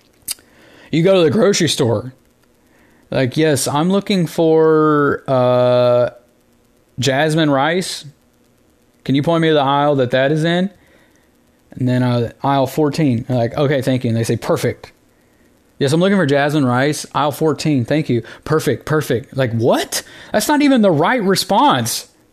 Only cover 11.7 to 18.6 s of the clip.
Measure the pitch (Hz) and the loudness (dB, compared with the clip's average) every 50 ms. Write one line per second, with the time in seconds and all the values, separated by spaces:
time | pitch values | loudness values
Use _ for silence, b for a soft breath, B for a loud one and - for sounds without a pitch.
11.7 | - - 127 123 127 127 127 123 120 120 117 107 - - - 139 139 139 135 131 | -8 -4 -2 -2 0 0 0 0 0 -2 -2 -4 -8 -6 -4 -2 0 0 -2 -2
12.7 | - - 156 147 139 - 160 135 120 110 - - 127 123 117 117 - - 147 135 | -2 -2 -2 -2 0 0 0 0 0 -2 -2 -4 -2 -2 -2 -2 -2 -2 -2 0
13.7 | 156 135 120 135 131 127 127 120 113 113 117 - 120 117 - - 175 135 - 120 | 0 -2 -2 -2 -2 -2 -2 -2 -2 -2 -2 -2 -4 -4 -2 -4 -4 -2 -2 -4
14.7 | - - - - _ _ _ _ b b b b b b b b b b _ _ | -6 -6 -14 -20 _ _ _ _ b b b b b b b b b b _ _
15.7 | _ - 139 135 151 165 180 196 202 196 170 135 139 139 143 147 143 156 135 123 | _ -4 -2 0 0 2 2 2 2 2 2 2 2 0 0 0 0 0 0 0
16.7 | 123 123 135 151 147 - - - - 139 143 151 127 - 160 160 139 - - 160 | 0 0 0 0 -2 -6 -8 -6 -4 -2 -2 -2 -2 -2 -2 -2 -2 -2 -2 0
17.7 | 147 131 117 - 147 156 151 - 123 117 117 B B B B - 156 156 | 0 0 0 0 -2 -2 0 -2 -2 -4 -4 B B B B -2 -2 0